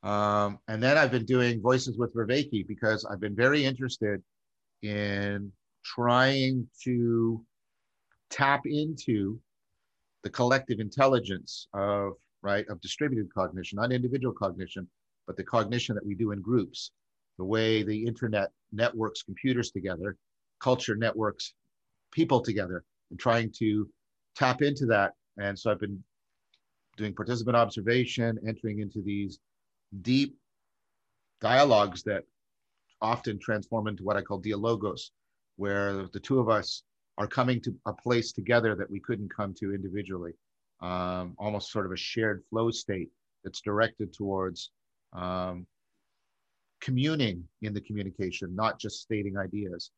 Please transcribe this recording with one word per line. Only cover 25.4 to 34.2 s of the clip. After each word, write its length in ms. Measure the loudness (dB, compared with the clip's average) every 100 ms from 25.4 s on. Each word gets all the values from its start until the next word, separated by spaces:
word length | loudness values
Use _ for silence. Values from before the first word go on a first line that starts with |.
| -6 -2
so 140 | 0
I've 80 | 0
been 240 | -2 -8 -12 _ _ _ _ _ _ _ _ -8
doing 160 | -6
participant 420 | -4 -4 -2 2 4
observation, 840 | 4 2 2 2 2 0 0 0 -4
entering 340 | -4 -4 -4
into 220 | -6 -6
these 380 | -4 -4 -4 -8 _ _ _ _ _ -10
deep 340 | 2 2 2 -4 _ _ _ _ _ _ _ _ _ _
dialogues 640 | 4 6 8 8 6 0
that 200 | -4 -4 -6 _ _ _ _ _ _ _
often 380 | 0 0 -2 -6
transform 480 | -2 -2 0 -4 -2
into 160 | -4
what 140 | 0
I 40 | 0